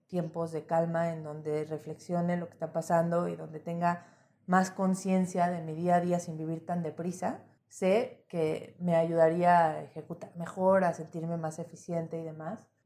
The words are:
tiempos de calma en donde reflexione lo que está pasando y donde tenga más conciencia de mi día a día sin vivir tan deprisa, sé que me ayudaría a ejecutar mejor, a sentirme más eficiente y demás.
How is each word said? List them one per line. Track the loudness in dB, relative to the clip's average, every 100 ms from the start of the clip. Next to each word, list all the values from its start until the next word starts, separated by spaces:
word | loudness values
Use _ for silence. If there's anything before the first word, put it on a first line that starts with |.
| _
tiempos | -4 -4 -4 -4
de | -6 0
calma | 0 2 0 -2
en | -4
donde | -8 -8 -4 -4
reflexione | -4 -8 -8 -12 -4 -2 0 -2
lo | -4
que |
está | -8 -6
pasando | -4 0 2 2 0 0
y |
donde | -4 -10 -12
tenga | -8 -2 0 -2 -6 _ _ _
más | 0 2 2
conciencia | 0 0 0 2 2 2 0 0
de | 0
mi | -6
día | -2 2
a | 4
día | 4 0
sin | -2 -6
vivir | -4 -6 -4
tan | -4
deprisa, | -4 -4 -6 -4 -6 -6 -12 _ _
sé | -2 2 4 2 -6 _
que | -2 -2 -2 -8 -6
me | 2
ayudaría | 2 4 6 4 6 6 8
a | 6 0
ejecutar | -8 -14 -14 -14 -12 -12
mejor, | -10 2 4 6
a | 4
sentirme | 0 -8 -8 -6 -4
más | -6 -8
eficiente | -12 -14 -6 -6 -4 -8
y |
demás. | -10 -10 -10 -12 -14 _